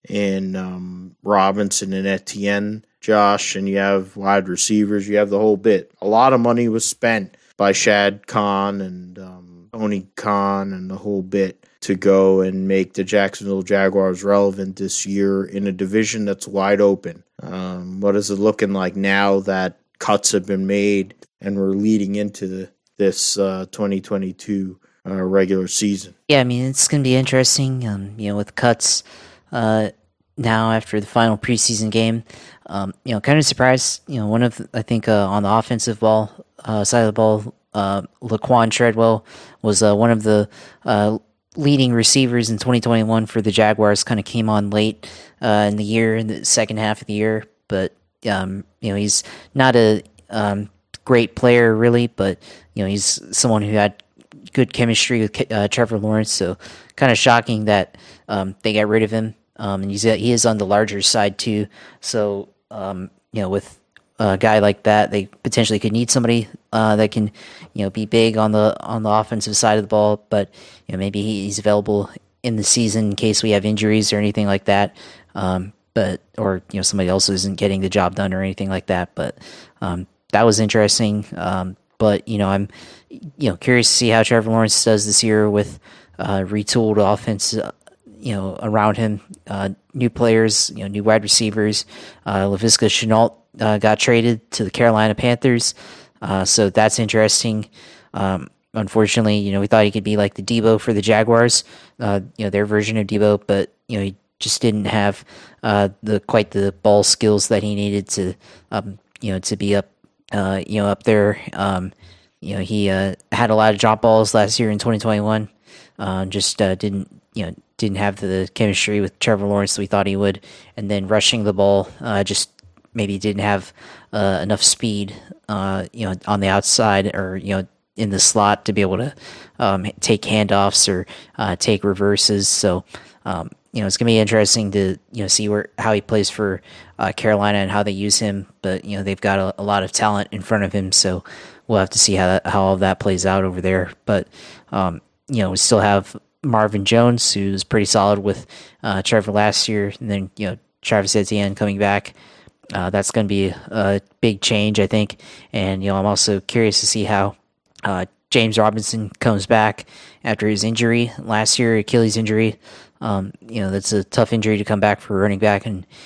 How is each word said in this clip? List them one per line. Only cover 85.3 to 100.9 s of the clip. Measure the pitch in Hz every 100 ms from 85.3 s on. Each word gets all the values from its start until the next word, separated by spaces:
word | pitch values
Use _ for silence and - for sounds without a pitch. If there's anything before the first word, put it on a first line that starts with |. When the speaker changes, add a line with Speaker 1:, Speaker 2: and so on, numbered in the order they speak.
| 107 104
Speaker 2:
with, | 104 101 - - - _ -
uh, | 95 98
retooled | 95 107 104 123 110 104
offense, | 101 104 - 101 -
uh, | 107 - - _ _ -
you | 107 -
know, | 101 95 -
around | 110 107 104 107
him, | 110 101 - - -
uh, | 98 98 95 _
new | 131 120
players, | - 117 113 110 - -
you | -
know, | 98
new | 104
wide | 107 110
receivers. | 104 - 110 104 107 101 - - - -
Uh, | - 98
Laviska | 98 98 113 - 107
Shenault, | - 110 110 117 - _ -
uh, | 110 104
got | 107 107
traded | - 117 117 113 -
to | -
the | 98
Carolina | - 117 107 107
Panthers. | 104 123 120 135 120 - - - - - -
Uh, | 87 95
so | 95 - 101
that's | 110 107 -
interesting. | 113 113 107 - 117 107 104 - - - _
Um, | - 98 92 64 _ _
unfortunately, | 110 98 110 104 120 107 104
you | 101
know, | 98
we | 104
thought | 113
he | 104
could | 107
be | 101 104
like | 101
the | -
Deebo | 95 117 110 110
for | -